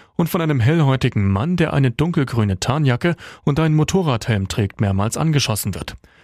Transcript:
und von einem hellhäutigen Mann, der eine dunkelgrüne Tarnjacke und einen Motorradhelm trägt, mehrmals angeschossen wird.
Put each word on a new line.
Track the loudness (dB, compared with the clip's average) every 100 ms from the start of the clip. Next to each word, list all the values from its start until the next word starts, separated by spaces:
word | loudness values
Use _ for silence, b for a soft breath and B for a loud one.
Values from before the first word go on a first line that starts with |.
| B -4
und | -2
von | 0
einem | 0 2
hellhäutigen | 2 4 2 2 0 0 0
Mann, | 0 0 0
der | 0
eine | 2 0
dunkelgrüne | 0 -2 0 -2 0 0 0
Tarnjacke | -2 0 0 0 -2 -4 B B
und | -2 0
einen | 2 2
Motorradhelm | 2 0 0 -2 0 -2 -2
trägt, | -2 -4 -2
mehrmals | 0 0 -2 -2
angeschossen | 0 0 0 -4 -4
wird. | -6 -10 -14 b b